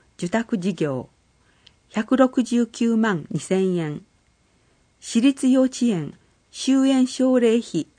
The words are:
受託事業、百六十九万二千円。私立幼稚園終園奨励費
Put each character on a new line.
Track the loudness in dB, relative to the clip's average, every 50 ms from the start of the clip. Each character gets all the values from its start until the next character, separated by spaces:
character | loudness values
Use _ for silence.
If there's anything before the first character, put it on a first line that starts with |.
| _ _ _ -10
受 | -8 -4
託 | -4 -4 -4 -2 -4 -4
事 | -4 -4 -4
業、 | -2 -4 -4 -4 -6 -8 -12 _ _ _ _ _ _ _ _ _ _ _ -20 _ _ _ _
百 | -8 -6 -4 0 2
六 | 4 4 2 2 0 -2
十 | 0 0 0 0
九 | -2 -2 -2 -2 0 2
万 | 2 2 0 0 -2 -4 -6
二 | -8 -8
千 | -4 -2 -2 0 0 0 0
円。 | -2 -4 -4 -6 -10 -12 _ _ _ _ _ _ _ _ _ _ _ _ _ _ _ _ _ _ _
私 | -10 -4 -2 2
立 | 2 2 2 2 2
幼 | 2 4 4 2
稚 | 2 0 -2 -2 0 0
園 | -2 -4 -8 -10 -16 _ _ _ _ _ _
終 | -16 -8 -2 0 2 2 4 4
園 | 4 2 2
奨 | 0 0 0 0 2 2 4
励 | 4 2 2 2
費 | 0 -2 -4 -6 -6 -6 _